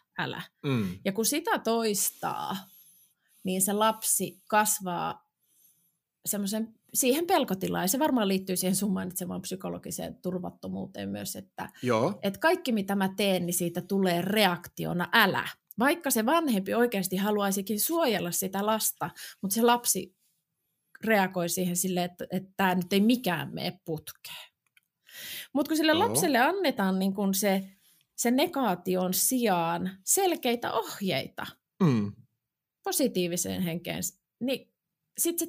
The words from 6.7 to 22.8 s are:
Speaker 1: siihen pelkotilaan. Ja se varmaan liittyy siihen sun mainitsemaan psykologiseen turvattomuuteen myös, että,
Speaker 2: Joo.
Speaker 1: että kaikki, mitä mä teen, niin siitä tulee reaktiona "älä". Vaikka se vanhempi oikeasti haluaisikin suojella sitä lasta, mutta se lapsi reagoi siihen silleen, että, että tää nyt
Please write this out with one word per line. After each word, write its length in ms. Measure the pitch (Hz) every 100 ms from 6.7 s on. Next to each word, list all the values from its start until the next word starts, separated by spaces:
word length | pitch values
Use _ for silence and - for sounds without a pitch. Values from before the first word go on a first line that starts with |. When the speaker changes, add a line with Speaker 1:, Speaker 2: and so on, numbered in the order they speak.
| - _
Speaker 1:
siihen 340 | - 254 277 349
pelkotilaan. 560 | 370 254 190 180 175
Ja 40 | 180
se 120 | 262
varmaan 280 | 302 254 202
liittyy 280 | 190 190 180
siihen 200 | 185 190
sun 180 | 208
mainitsemaan 480 | 185 185 180 180 185
psykologiseen 760 | 185 185 180 175 - 170 165 -
turvattomuuteen 920 | 185 180 175 - 190 190 196 202 -
myös, 260 | - - -
että, 340 | - - - -
Speaker 2:
Joo. 360 | 123 113 139 208
Speaker 1:
että 180 | 202 196
kaikki, 320 | 320 359 349
mitä 240 | 220 196 202
mä 140 | 190 190
teen, 280 | 202 185 175
niin 80 |
siitä 280 | 175 175 170
tulee 400 | 175 196 185 170
reaktiona 880 | 185 208 196 170 - - 160 170 175
"älä". 340 | 175 185 123 - - - -
Vaikka 320 | 254 339 285
se 140 | 233 220
vanhempi 480 | 330 320 208 190
oikeasti 420 | 208 240 208 185 185
haluaisikin 600 | 202 208 202 196 190 214
suojella 520 | - 330 311 196 175
sitä 340 | 170 190 190 208
lasta, 440 | 220 - - 156 - - -
mutta 140 | 190 214
se 60 |
lapsi 540 | 233 240 - - - _ _ _ _ _ _ _ _ -
reagoi 460 | 214 220 185 185 170
siihen 260 | 170 180 175
silleen, 300 | 190 180 175
että, 140 | - -
että 180 | 185 190 -
tää 180 | 196
nyt 180 | 185